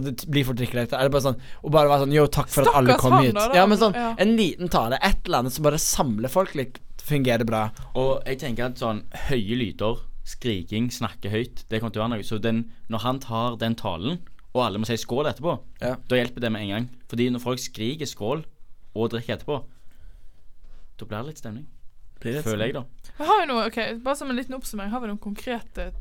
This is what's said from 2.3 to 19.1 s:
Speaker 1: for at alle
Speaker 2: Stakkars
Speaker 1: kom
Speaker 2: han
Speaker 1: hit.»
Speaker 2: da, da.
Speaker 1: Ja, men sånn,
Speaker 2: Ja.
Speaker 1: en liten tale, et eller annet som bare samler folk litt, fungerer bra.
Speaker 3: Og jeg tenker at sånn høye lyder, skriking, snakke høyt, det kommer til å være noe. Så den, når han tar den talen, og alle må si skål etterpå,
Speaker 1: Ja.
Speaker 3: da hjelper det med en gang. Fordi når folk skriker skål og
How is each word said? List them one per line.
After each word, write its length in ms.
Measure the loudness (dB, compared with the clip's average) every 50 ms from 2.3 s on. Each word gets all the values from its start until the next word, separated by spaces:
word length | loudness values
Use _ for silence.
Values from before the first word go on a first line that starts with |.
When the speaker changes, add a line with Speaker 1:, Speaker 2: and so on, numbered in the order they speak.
| 4 0 0 0 4
Speaker 1:
for 80 | 4 6 6
at 80 | 8 8
alle 160 | 8 8 6
Speaker 2:
Stakkars 80 | 6
Speaker 1:
kom 140 | 6 6 8 8
Speaker 2:
han 80 | 8
Speaker 1:
hit.» 80 | 6 4 4
Speaker 2:
da, 80 | 2 6
da. 80 | 8 8
Speaker 1:
Ja, 80 | 8
men 140 | 8 8 6
sånn, 140 | 6 4 4 2
Speaker 2:
Ja. 140 | 0 -2 2 2
Speaker 1:
en 140 | 4 4 6 6
liten 320 | 4 2 2 -2 -4 0
tale, 300 | 2 2 2 2 2 2
et 240 | 4 4 4 4 2
eller 140 | 2 2 2
annet 160 | 2 0 -2
som 100 | 2 2
bare 160 | 2 4 4
samler 480 | 0 0 2 2 2 2 2 0 -2 0
folk 240 | 2 2 2 2 0
litt, 220 | -4 -4 -4 -6 -10 -12 -10 -10 -8
fungerer 440 | -2 0 2 2 4 4 4 4 2
bra. 260 | 2 2 0 0 -2 -4 -8 -10 -4 -2
Speaker 3:
Og 260 | 0 2 2 2 2 0
jeg 140 | -4 -4 -4
tenker 260 | -4 -4 -2 -2 -2 -2
at 60 | -2 -2
sånn 240 | -2 -2 -2 -2 -4 -6 -6 -4 0 2
høye 300 | 2 2 2 0 0 0
lyder, 420 | 0 -2 -2 -2 0 0 0 0 -2 -4 -6 -6 -6
skriking, 640 | -6 -8 -4 -4 -2 -2 -2 -4 -2 -2 0 0 0
snakke 400 | -2 -4 -4 -6 -6 -6 -6 -2
høyt, 360 | 0 0 -2 -2 -4 -8 -6 -2
det 120 | -4 -2
kommer 120 | -2 -2 -2
til 80 | -2
å 40 | -2
være 100 | -2 -2 -2
noe. 80 | -2
Så 140 | -2 -2 0
den, 300 | 2 2 2 2 0 -2 -6 -10 -6 -4
når 100 | -4 -2
han 180 | 0 0 -2 -2
tar 380 | -2 -4 -2 -2 0 -2 -2 -2
den 180 | -2 -2 -2
talen, 440 | -2 -2 -4 -4 -2 -2 -4 -4 -4 -6 -10 -12 -14 -12 -4 0
og 60 | 0 0
alle 160 | 0 0 -2
må 60 | -2 -2
si 60 | -2 -2
skål 300 | -2 -2 -2 0 0 -2
etterpå, 300 | -2 -2 -2 -2 -2 -2 -4 -10 -12 -6
Speaker 1:
Ja. 140 | -4 -4 -4 -4 -2 0
Speaker 3:
da 80 | 2
hjelper 240 | 2 2 0 -2 -4
det 100 | -2 -2
med 100 | -2 -2
en 80 | -4 -4
gang. 200 | -2 -4 -4 -4 -8 -12 -12 -6
Fordi 200 | 0 0 2 2
når 120 | 2 0
folk 180 | -2 -4 -4 -4
skriker 460 | -4 -8 -6 -4 -4 -4 -2 -4 -6 -8
skål 380 | -6 -4 -4 -2 -2 -2 -4 -8 -12 -14 -14 -14 -14 -14 -14 -10 -4
og 140 | -2 -2 0